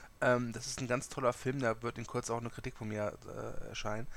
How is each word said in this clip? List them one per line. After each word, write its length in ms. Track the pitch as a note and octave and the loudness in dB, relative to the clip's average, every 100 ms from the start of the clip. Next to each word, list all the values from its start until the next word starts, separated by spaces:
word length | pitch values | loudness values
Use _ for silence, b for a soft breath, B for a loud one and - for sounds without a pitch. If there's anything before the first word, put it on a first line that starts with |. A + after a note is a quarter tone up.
| B - | B 2
Ähm, 320 | B2+ B2 A#2+ | 6 6 4
das 160 | A#2 C3 | -2 -4
ist 120 | B2 | -4
ein 60 | B2+ | 0
ganz 220 | B2 - | 0 0
toller 240 | - B2 | 2 2
Film, 260 | - C3 C3+ | 2 0 2
da 240 | A#2 A2 | 2 2
wird 160 | A#2 A#2+ | -2 -4
in 80 | A2 | -2
Kürze 260 | B2 - | -2 0
auch 60 | A#2 | -2
eine 80 | A#2 | -2
Kritik 280 | - B2+ - | -4 -6 -6
von 100 | G#2+ | -4
mir, 300 | G#2+ G#2 - - | 0 0 -2 -8
äh, 420 | - A2+ - - | -6 -2 -2 -2
erscheinen. 360 | - G#2+ G#2+ - | -2 -2 0 -2